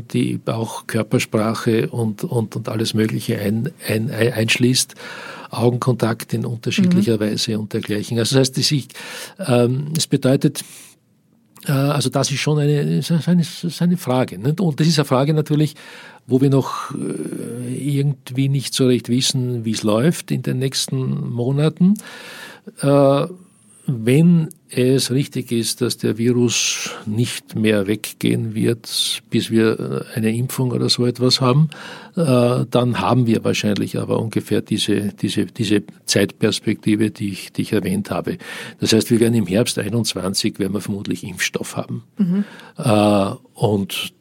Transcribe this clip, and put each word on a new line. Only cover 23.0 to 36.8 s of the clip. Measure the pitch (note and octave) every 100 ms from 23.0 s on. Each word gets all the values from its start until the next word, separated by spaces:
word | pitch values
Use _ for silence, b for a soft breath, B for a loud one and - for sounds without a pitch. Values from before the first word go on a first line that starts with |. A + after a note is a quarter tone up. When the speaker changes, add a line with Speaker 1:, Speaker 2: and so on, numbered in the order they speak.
| C#3 C#3 E3+ - - _ _ _ -
Speaker 1:
wenn | B2 A2 C3+ E3+ E3+ D#3 - -
es | - B2+ C3+ -
richtig | B2+ C#3 C3 B2
ist, | A#2 A2+ -
dass | A#2+ -
der | A#2 G#2+
Virus | A#2 B2 A#2+ G2 - - - - A2+
nicht | G#2+ A#2+ - -
mehr | A#2 G#2+ G#2 G2
weggehen | G#2+ - - A#2 A#2+ A#2 G#2+
wird, | A#2 A#2 - - - - -
bis | A#2+ F#2+
wir, | A2+ A2+ -
äh, | C2 - - -
eine | A2 A2+
Impfung | B2+ - B2+
oder | B2 B2
so | - B2
etwas | A#2+ B2 -
haben, | B2+ C3+ D#3 B B B B -
äh, | D#3+ B2 A#2+ B2+ B2+
dann | B2 B2 A2
haben | F2 B2 A#2
wir | G#2+
wahrscheinlich | G#2+ G2 G#2+ G2+ - A2+
aber | G#2 A#2
ungefähr | A2+ - - G#2
diese, | - G#2+ - G#2 G#2 -
diese, | G2+ G#2 F#2+
diese | - G2+ G#2 - -
Zeitperspektive, | - A2+ G2+ - A2 - - G#2